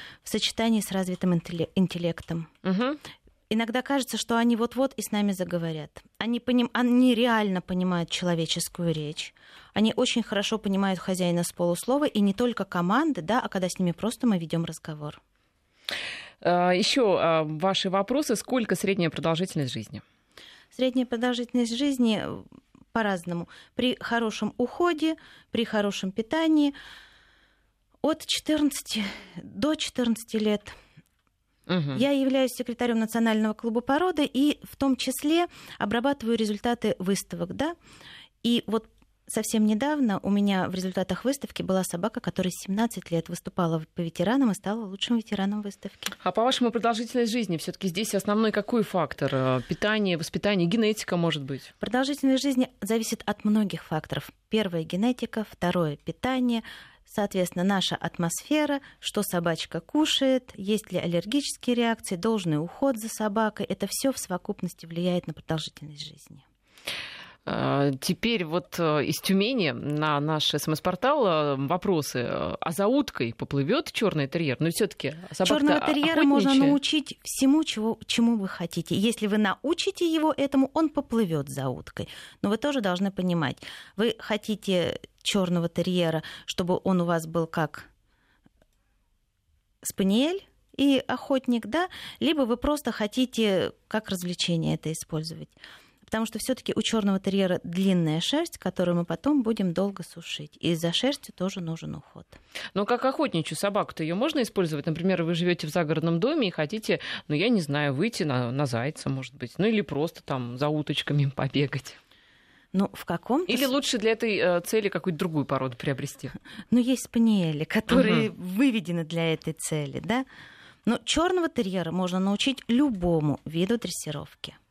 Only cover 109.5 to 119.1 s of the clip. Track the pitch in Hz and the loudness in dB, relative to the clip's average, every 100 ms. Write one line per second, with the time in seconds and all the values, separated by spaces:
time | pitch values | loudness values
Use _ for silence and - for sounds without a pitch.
109.5 | - 214 214 208 139 160 - - 135 120 | 0 2 2 0 -2 -2 -4 -6 -4 -4
110.5 | 127 147 151 143 139 - 147 139 - 131 | -2 0 0 -2 -4 0 2 2 0 -2
111.5 | - 139 131 - - _ _ _ _ _ | 0 0 -2 -8 -20 _ _ _ _ _
112.5 | _ _ 190 202 - - 185 - 269 370 | _ _ -2 -2 -4 -6 -6 0 0 0
113.5 | 247 269 277 277 233 220 220 233 185 165 | 0 2 0 0 0 0 0 0 0 2
114.5 | 175 175 220 202 175 185 151 185 156 131 | 2 0 0 0 -2 -4 -2 -2 -2 0
115.5 | 135 131 120 156 131 139 - 131 - - | -2 -2 -4 -4 -4 -6 -10 -14 -14 -16
116.5 | - - 240 240 254 - 240 226 208 165 | -12 0 2 4 0 0 2 4 4 2
117.5 | 147 156 214 - 247 233 226 220 165 185 | -2 -2 -2 4 4 6 4 2 -2 -4
118.5 | 190 277 220 165 170 156 | 2 4 2 -2 -4 -2